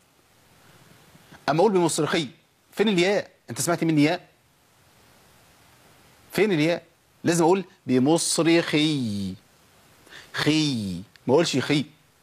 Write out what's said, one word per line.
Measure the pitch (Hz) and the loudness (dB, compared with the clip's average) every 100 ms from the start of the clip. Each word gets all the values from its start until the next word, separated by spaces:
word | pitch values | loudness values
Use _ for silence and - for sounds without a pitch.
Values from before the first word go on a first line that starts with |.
| _ _ _ _ _ _ _ - _ - _ - _ - - | _ _ _ _ _ _ _ -20 _ -20 _ -20 _ -10 -2
اما | 151 | 2
اقول | 214 | 2
بمصرخي، | 185 165 - 147 175 139 - _ _ _ | 2 0 0 -2 -4 -6 -12 _ _ _
فين | - 220 | -2 0
الياء؟ | 180 180 202 - _ - | 2 0 -2 -4 _ -14
انت | 117 | -6
سمعت | 165 170 | -4 -2
مني | 165 151 | 0 2
ياء؟ | 147 180 - _ _ _ _ _ _ _ _ _ _ _ _ _ _ _ _ _ _ _ _ | 2 0 -8 _ _ _ _ _ _ _ _ _ _ _ _ _ _ _ _ _ _ _ _
فين | - 214 | -2 0
الياء؟ | 160 156 170 - _ _ _ | 2 0 -2 -8 _ _ _
لازم | - 170 | -2 2
اقول | 165 196 180 _ - | 2 2 -2 _ -2
بمصرخي. | 127 135 165 - - 160 170 165 151 156 147 113 101 95 95 _ _ _ _ _ _ - - - | 2 2 2 0 0 2 2 2 0 0 -2 -4 -6 -8 -10 _ _ _ _ _ _ -20 -20 -14
خي، | - 147 156 151 120 98 87 101 - - | -6 -2 0 0 -4 -6 -8 -12 -10 0
ما | |
اقولش | 147 165 139 | 0 2 -2
خي. | 120 151 - _ _ _ | 0 -2 -4 _ _ _